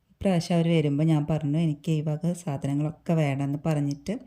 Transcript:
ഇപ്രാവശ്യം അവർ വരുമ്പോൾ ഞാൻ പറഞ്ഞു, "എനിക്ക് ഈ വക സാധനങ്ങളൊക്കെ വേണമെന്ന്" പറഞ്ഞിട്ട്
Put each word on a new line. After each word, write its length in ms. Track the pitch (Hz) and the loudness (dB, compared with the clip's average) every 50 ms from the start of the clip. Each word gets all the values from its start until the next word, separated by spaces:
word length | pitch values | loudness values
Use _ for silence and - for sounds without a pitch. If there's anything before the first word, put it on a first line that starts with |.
| _ | _
ഇപ്രാവശ്യം 480 | _ _ - - 202 185 170 165 - 180 | _ _ -4 0 0 0 0 0 2 2
അവർ 120 | 170 165 165 | 2 2 4
വരുമ്പോൾ 360 | 170 160 147 147 143 143 156 | 4 4 2 2 2 2 2
ഞാൻ 180 | 165 160 151 147 | 4 4 2 2
പറഞ്ഞു, 320 | 147 160 151 151 143 147 160 | 0 -2 -2 0 0 0 0
"എനിക്ക് 320 | 170 160 147 143 - 165 | 0 0 -2 -2 -2 -2
ഈ 100 | 160 151 | -2 -2
വക 320 | 147 156 151 147 - 165 175 | -2 -2 -4 -2 -2 -4 -4
സാധനങ്ങളൊക്കെ 800 | 170 - - 139 139 - 139 139 143 151 151 147 - - - 170 | -4 -6 -6 -6 -4 -4 -2 -2 -2 -2 -4 -6 -6 -4 0 0
വേണമെന്ന്" 440 | 160 156 143 135 135 139 139 143 151 | 2 2 0 0 -2 -2 -2 -4 -2
പറഞ്ഞിട്ട് 520 | - 165 156 147 143 143 143 143 - - 202 262 - | -2 -2 0 0 0 -2 -4 -4 -6 -8 -8 -8 -10